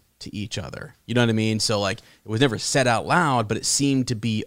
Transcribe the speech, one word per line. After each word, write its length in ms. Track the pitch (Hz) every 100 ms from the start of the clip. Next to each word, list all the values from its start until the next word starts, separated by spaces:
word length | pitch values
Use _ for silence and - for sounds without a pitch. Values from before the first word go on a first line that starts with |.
| _ -
to 160 | - 104
each 220 | 98 -
other. 380 | - - - - -
You 80 |
know 80 | 120
what 80 | 117
I 40 |
mean? 260 | 110 110 110
So, 200 | - 107
like, 200 | 101 95
it 280 | - - 107
was 140 | 110
never 160 | 139 104
said 300 | - 143 123
out 180 | 110 82
loud, 420 | 160 156 123 107
but 80 | 110
it 100 | -
seemed 400 | - 139 135 123
to 80 | 113
be 280 | 117 107